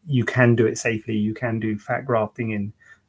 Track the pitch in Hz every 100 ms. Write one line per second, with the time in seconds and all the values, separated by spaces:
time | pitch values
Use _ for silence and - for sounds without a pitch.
0 | 160 127 110 127 120 117 110 - 120 110
1 | - 107 104 110 117 113 110 104 - 123
2 | 131 113 104 - 113 107 101 - _ -